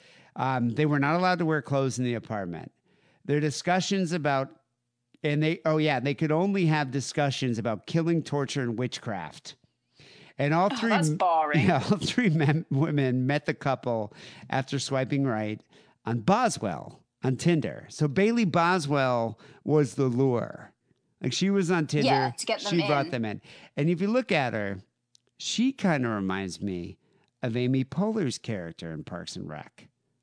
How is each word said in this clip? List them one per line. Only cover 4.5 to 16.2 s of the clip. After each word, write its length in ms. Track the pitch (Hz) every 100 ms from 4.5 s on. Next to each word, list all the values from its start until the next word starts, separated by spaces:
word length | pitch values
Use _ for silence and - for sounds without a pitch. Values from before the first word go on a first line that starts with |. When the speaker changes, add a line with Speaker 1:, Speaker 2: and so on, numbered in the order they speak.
| - _ _ _ _ _ _
Speaker 1:
and 200 | 151 147
they, 160 | 156 170 160
oh 120 | 156
yeah, 220 | 151 131
they 140 | 135
could 180 | - 160
only 360 | 156 196 196 165
have 240 | 156 135
discussions 680 | 135 - - 143 131 131 113
about 260 | 113 107 -
killing, 360 | 165 165 165
torture, 380 | 143 143 135 143
and 160 | 120 110
witchcraft. 760 | 127 - 123 98 78 - - - _ _ _ _ - - - -
And 160 | 143
all 160 | 160 196
Speaker 2:
Oh, 40 | 247
Speaker 1:
three 120 | 226
Speaker 2:
that's 180 | 208 156
boring. 500 | 156 185 165 156 151
Speaker 1:
<laughs> 60 | 123
Yeah, 160 | 143 -
all 60 | 185
three 320 | 151 - 226
men, 360 | 147 143 160 -
women 580 | 135 160 147 135 127 127
met 180 | 147 -
the 80 |
couple 600 | - 143 127 127 113 104 - - - 127
after 300 | 131 131 139
swiping 460 | - 135 131 139 139
right 340 | 110 107 110 - - _ _ -
on 140 | 117